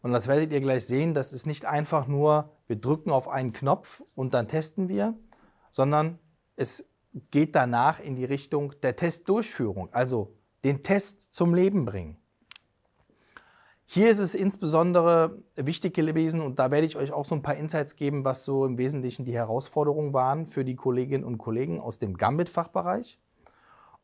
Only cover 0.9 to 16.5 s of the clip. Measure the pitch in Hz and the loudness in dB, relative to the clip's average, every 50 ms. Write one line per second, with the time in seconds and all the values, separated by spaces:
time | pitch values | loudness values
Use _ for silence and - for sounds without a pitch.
0.9 | 120 131 156 165 160 - 170 - 131 131 - 156 151 147 - 113 147 147 151 151 | 0 0 2 2 0 0 -2 -4 -4 -6 -6 -6 -6 -6 -4 -4 -2 -2 -2 0
1.9 | - 156 135 120 143 139 147 151 151 151 151 151 - _ _ - 117 107 107 123 | 0 0 0 0 0 2 4 4 4 4 2 -2 -10 _ _ -6 -6 -4 0 0
2.9 | 151 156 156 - 151 131 - - 131 135 131 123 110 - - 135 156 - - - | 0 0 0 2 0 0 0 0 -4 -4 -4 -4 -4 -2 0 0 0 0 -2 -6
3.9 | - - - _ _ - 131 127 131 123 117 - - 156 156 156 - - 190 180 | -20 -20 -20 _ _ -6 -4 0 0 0 0 0 -2 -2 -4 -4 -4 -4 -4 -2
4.9 | 190 202 202 220 226 220 - - _ _ _ _ _ _ _ _ - - 135 139 | 0 0 -2 -2 -2 -6 -12 -20 _ _ _ _ _ _ _ _ -2 0 2 4
5.9 | 147 151 151 160 170 170 _ _ _ _ _ _ _ - - 220 - - - _ | 4 2 2 0 -2 -8 _ _ _ _ _ _ _ -6 -4 -4 -4 -6 -10 _
6.9 | _ _ _ _ - 139 - _ - 143 151 151 151 151 131 123 120 117 123 143 | _ _ _ _ -16 -16 -8 _ 2 2 2 4 4 2 2 4 2 2 2 2
7.9 | 160 - - 147 135 127 127 127 139 139 139 - - 147 143 139 143 - - 135 | 2 0 -4 -10 -8 -6 -4 -4 -4 -4 -4 -2 -2 -2 -2 -4 -6 -4 -2 -2
8.9 | 123 - - 170 160 - - - 190 220 220 - - - 127 107 95 95 92 - | 0 0 0 -2 -2 -2 -2 0 0 0 0 -2 -4 -4 -4 -2 -4 -4 -8 -4
9.9 | - 120 127 127 127 117 101 - - _ _ _ _ _ - 135 143 139 - - | -2 0 0 0 0 -2 -4 -4 -8 _ _ _ _ _ -2 0 0 0 0 0
10.9 | 196 202 190 - - - - - - - 175 175 170 175 180 190 202 196 143 113 | 0 0 0 -2 -8 -12 -14 -8 -4 0 2 2 4 4 4 2 2 0 -2 -2
11.9 | 104 98 87 78 78 - _ _ _ _ _ - - - _ _ _ _ _ _ | -4 -8 -8 -10 -12 -18 _ _ _ _ _ -20 -20 -20 _ _ _ _ _ _
12.9 | _ _ _ _ _ _ _ _ - - - _ _ _ _ _ _ _ _ - | _ _ _ _ _ _ _ _ -20 -20 -20 _ _ _ _ _ _ _ _ -2
13.9 | - 175 208 226 220 202 202 170 - - 196 196 196 - - 156 151 160 170 175 | 2 4 6 6 6 6 4 0 0 0 0 -2 -2 -2 -2 2 4 4 4 4
14.9 | 175 175 165 170 170 165 165 160 - - - _ _ - 139 139 165 - - 190 | 4 6 6 6 6 6 6 4 0 -6 -18 _ _ -6 -4 -4 -4 -2 -4 -4
15.9 | - - 156 160 156 160 160 160 160 165 156 139 | 0 0 0 2 2 2 0 2 0 -2 -2 -2